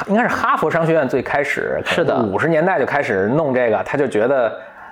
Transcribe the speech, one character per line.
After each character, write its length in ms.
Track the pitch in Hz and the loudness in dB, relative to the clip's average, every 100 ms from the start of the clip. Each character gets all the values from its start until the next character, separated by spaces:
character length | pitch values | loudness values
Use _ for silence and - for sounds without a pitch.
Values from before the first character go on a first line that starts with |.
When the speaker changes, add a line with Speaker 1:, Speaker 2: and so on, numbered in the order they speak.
| - | -2
Speaker 1:
应 80 | |
该 80 | 214 | 0
是 60 | 214 | 0
哈 280 | - - - | 0 0 0
佛 140 | 156 | 0
商 160 | 165 160 | 0 2
学 60 | |
院 160 | 160 127 | 2 2
最 140 | 135 | 0
开 200 | - 143 | -2 -2
始， 380 | 143 - - 76 | -2 -2 -2 -4
Speaker 2:
是 200 | - - | -2 0
的。 120 | 143 104 | 0 0
Speaker 1:
五 200 | 107 98 | 0 0
十 100 | 156 | 0
年 160 | 156 | 2
代 140 | 180 170 | 2 0
就 80 | 120 | 0
开 160 | 143 | 0
始 240 | 127 98 101 | 0 0 2
弄 240 | 147 147 | 0 0
这 160 | 127 120 | 2 2
个， 140 | 98 | 0
他 140 | - 139 | -2 -2
就 80 | 135 | 0
觉 200 | 104 120 | 2 2
得， 220 | 139 110 - - - - | 2 0 -4 -16 -20 -12